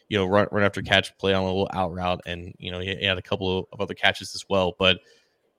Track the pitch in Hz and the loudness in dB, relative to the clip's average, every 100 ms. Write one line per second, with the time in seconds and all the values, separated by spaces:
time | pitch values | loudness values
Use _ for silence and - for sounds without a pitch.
0 | _ 101 92 101 101 104 101 98 - 98 | _ 0 4 4 4 2 0 0 2 2
1 | 95 - 98 95 95 92 98 95 92 90 | 2 -2 0 2 2 0 -2 -2 -4 -2
2 | 90 90 - 87 87 - 92 90 95 95 | -2 -2 -6 -10 -10 -14 -10 -8 -6 -2
3 | 98 92 - 98 95 92 - - 95 95 | -2 -2 -2 -4 -2 -2 -4 -6 -6 0
4 | 98 95 98 98 - 98 90 - 92 90 | 0 0 -6 -12 -2 2 2 2 2 2
5 | - _ _ _ _ | -4 _ _ _ _